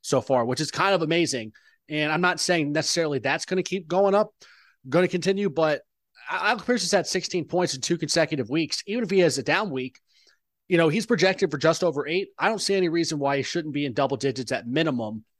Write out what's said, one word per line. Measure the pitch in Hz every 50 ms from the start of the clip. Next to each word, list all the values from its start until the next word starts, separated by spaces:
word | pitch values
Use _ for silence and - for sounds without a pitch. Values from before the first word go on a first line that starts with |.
so | - - - 131
far, | 113 - 139 127 117
which | 120 127 123
is | 156 -
kind | - - 175 196 196
of | 180
amazing. | 165 151 165 170 170 139 135 123 110 110 _ - _ _ _ _ _ _
And | 151 151 151 151
I'm | 156 160
not | 180 180 175 151
saying | - - 180 170 151 143
necessarily | 147 156 147 - - 175 165 151 143 131
that's | 110 135 147 - -
gonna | - 190 185 175
keep | - - 196 175 151
going | 170 185 202 196 196
up, | 208 214 214 _ _ - - - _ _ _ _ _ _ 135
gonna | 127 170 180 175
continue, | 180 180 160 185 196 196 202 190
but | 139 160 160 156 147 - - _ _ _ _ _ _ _ - -
Al-, | - - - 208
Alec | 240 214 -
Pierce | - 247 226
has | 175 170
had | - 190 165 -
sixteen | - 185 - - - 180 151
points | - - 180 180 170 -
in | 131
two | - - 170 160
consecutive | 160 147 - 170 160 147 160 143 120 104
weeks. | 135 165 160 147 - - -
Even | - 202 247
if | 233 165
he | 196 190
has | 175 165 127 135
a |
down | 120 135 151 185 220 196
week, | 139 131 127 131 _ _ _ _ _ _ _ _ _ _ _ _ _ _ _ _
you | 185
know, | 165 165 160
he's | 147 220 -
projected | - 240 170 165 190 190 - 196 165
for | 143 139
just | 151 160 165 -
over | 185 170 143 147 139
eight. | 143 165 185 202 - _ -
I | 147 196
don't | 226 196
see | - - 196
any | 196 180 170
reason | 160 170 165 - 156 147
why | 139 139 139 139
he |
shouldn't | 131 - - 151 151 156 135
be | 143 143
in | 139
double | 113 143 139 131 135
digits | 120 135 139 123 127 123 -
at | 127 117 - 117
minimum. | 127 151 160 160 135 120 113 107 110 110 - _ _